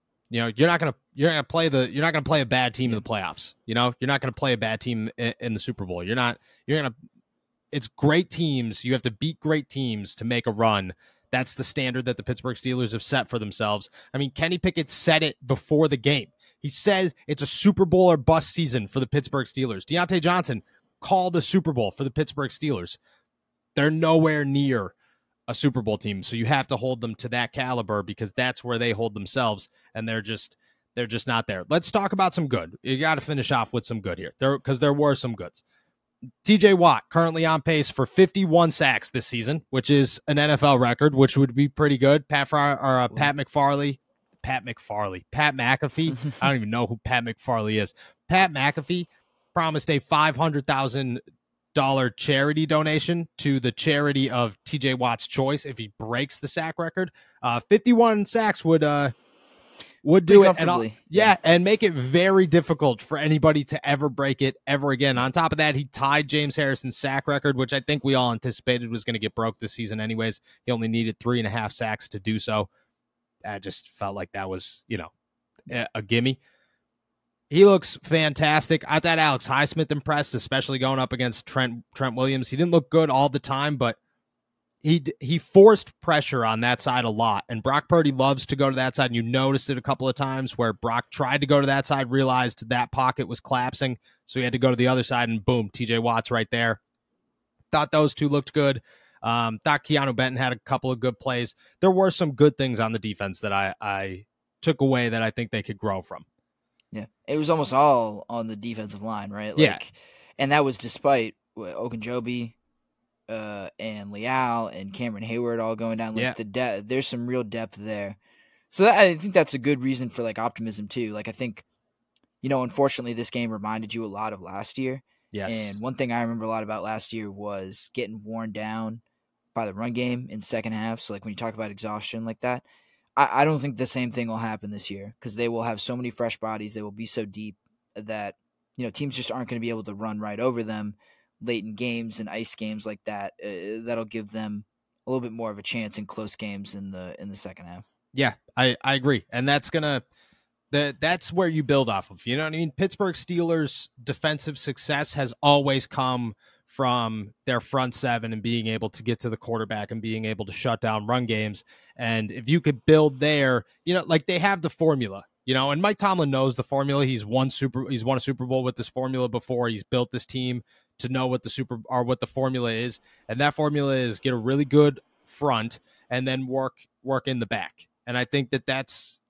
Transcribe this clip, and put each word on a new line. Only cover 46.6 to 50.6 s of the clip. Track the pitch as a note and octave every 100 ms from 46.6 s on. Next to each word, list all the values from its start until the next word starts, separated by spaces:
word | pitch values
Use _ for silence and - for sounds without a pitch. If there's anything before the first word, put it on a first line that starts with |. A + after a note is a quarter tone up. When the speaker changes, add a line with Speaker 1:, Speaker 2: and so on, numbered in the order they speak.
| G#2+
Speaker 1:
know | A#2 A2
who | A2+
Pat | - B2
McFarley | A#2 A2+ - A#2 G#2+ G#2+
is. | G2 - - _ -
Pat | F3+ F#3+
McAfee | C#3+ C#3 - C#3 F3+ F3 _ _ _ _
promised | F3+ E3 D3+ -
a | D3
five | - D3+ D#3 C#3
hundred | D#3+ D3